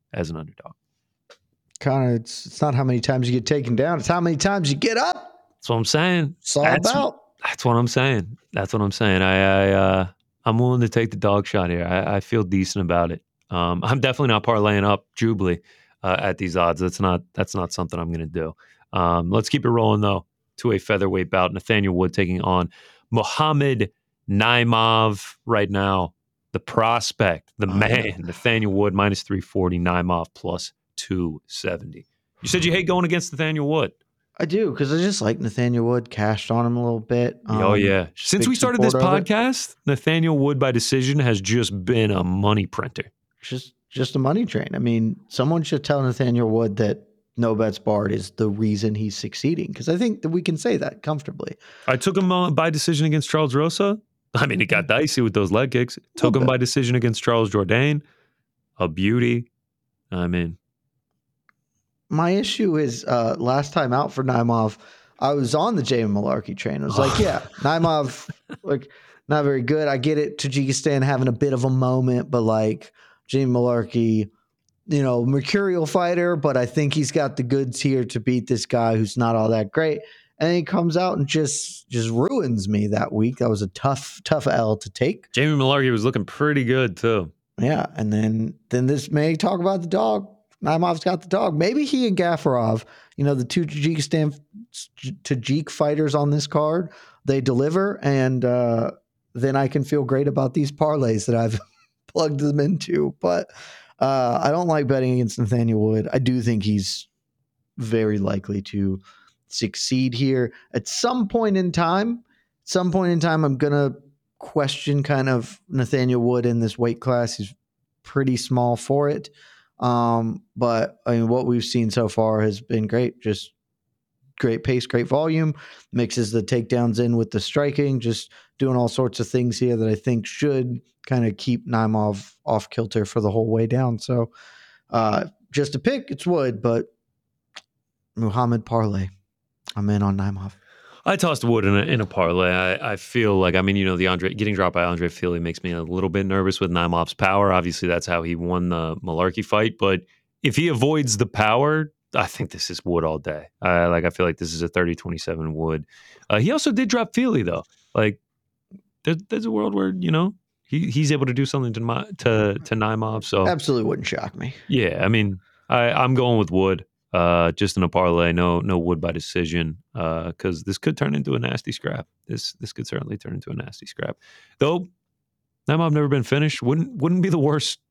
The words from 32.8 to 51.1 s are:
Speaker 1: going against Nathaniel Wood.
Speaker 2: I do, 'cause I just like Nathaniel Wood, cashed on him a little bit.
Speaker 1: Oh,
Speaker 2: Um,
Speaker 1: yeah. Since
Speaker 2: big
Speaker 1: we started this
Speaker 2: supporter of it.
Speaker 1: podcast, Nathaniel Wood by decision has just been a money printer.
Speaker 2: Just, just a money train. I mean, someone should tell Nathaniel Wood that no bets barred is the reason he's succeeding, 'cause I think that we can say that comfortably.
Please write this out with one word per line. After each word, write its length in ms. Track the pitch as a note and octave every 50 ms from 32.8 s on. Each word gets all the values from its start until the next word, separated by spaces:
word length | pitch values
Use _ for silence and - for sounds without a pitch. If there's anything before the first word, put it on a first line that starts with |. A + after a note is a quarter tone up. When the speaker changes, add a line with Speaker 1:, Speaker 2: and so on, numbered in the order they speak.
| F3 E3
Speaker 1:
going 160 | F3+ F3+ F3
against 300 | D#3+ F3 E3+ E3 - D3
Nathaniel 340 | C3+ D#3+ D#3 D#3 D3+ C#3+ C#3+
Wood. 240 | D#3 D#3+ A#2+ F2+ - _ _ _ _ _ _ _ _ -
Speaker 2:
I 80 | E3+
do, 280 | D#3 F3 G#3 A3 F3 -
'cause 200 | - C#3+ C3+ D3+
I 40 | E3
just 240 | F3+ G3+ G3 -
like 180 | - G#2+ A2+ -
Nathaniel 420 | - A2 - B2+ A#2+ A#2+ A#2+ A#2+ A#2
Wood, 240 | A#2 B2 B2 A#2 -
cashed 420 | - G#2+ G#2 G#2+ G#2+ G2 - -
on 140 | A2+ A#2 A#2+
him 120 | A#2+ A#2+ A#2+
a 60 | A#2+
little 180 | A#2+ A#2 A2+
bit. 400 | A2+ - A#2+ A#2+ A#2+ A#2+ - - - -
Speaker 1:
Oh, 240 | A2+ A2 F#2+ G2 G#2
Speaker 2:
Um, 60 | G#2
Speaker 1:
yeah. 260 | G2 G2 F#2+ F#2+ E2+ D#2 -
Since 300 | - - - - G#3 F3
Speaker 2:
big 40 | B3+
Speaker 1:
we 60 | B3+
started 260 | A#3 C4 B3 B3 A3+
this 100 | A#3+ -
Speaker 2:
supporter 240 | B2+ B2+ C#3+ F#3 F#3 G3
of 40 |
it. 40 | F#3 -
Speaker 1:
podcast, 480 | G#3+ A3 A#3+ C4 B3+ - - - - _ -
Nathaniel 520 | - C#3 C3 - D#3+ D#3 E3 E3 E3 D#3 C#3+
Wood 200 | C3+ C#3+ D3 C3
by 140 | C#3 C3
decision 480 | B2 A#2 - - C3 C3 B2+ C3+ C#3+ D3
has 220 | C3 A#2+ A2 G2
just 420 | F#2+ F#2+ A2+ B2 A2+ G2 G2+ G2 F2+
been 260 | G2+ B2 A2+ A2 G#2
a 140 | G2 F#2 F2+
money 420 | F2+ F#2 F#2+ G2 G2+ G#2+ G#2 F#2+ -
printer. 440 | - - - - - - - - _ _ _ _ _ _
Speaker 2:
Just, 320 | - - B2+ B2+ - - _ _ _ _
just 260 | - B2+ C3 - -
a 40 | C#3
money 260 | C3 C3+ E3 A3 A#3+
train. 240 | - - G#2+ - - -
I 60 | -
mean, 400 | A#2+ A#2+ A#2 A2+ A2 A2+ - - - -
someone 340 | - - B2+ D3 E3 E3+ D3+
should 200 | - D#3 C#3 -
tell 180 | - D3 C#3
Nathaniel 480 | C3+ B2+ A#2 - C3 B2 A#2+ A#2 A#2 A2
Wood 280 | A2 A2+ A#2 G#2+ G2 G#2
that 240 | A2 G#2 - - - _ _ _ _ _ _
no 180 | - A#2 A2+ A2
bets 260 | G#2 A2+ G#2+ G2+ -
barred 340 | - A#2 G#2+ G#2 G#2 G2 G#2+
is 180 | G#2 F#2+ -
the 180 | - - A2 G#2+
reason 460 | G2 G#2 A2 G#2+ G#2 G2 A2 A2 G#2+
he's 220 | G#2+ A2 G#2 G2 -
succeeding, 560 | - B2 - - - C#3+ E3+ E3+ - - -
'cause 160 | - A#2+ D#3+
I 80 | E3 F3+
think 240 | B3 A#3 G#3+ -
that 80 | - D#3+
we 120 | E3 F3+
can 140 | E3 - E3
say 220 | D3 - A#3+ G#3 -
that 260 | - - - - -
comfortably. 520 | D3+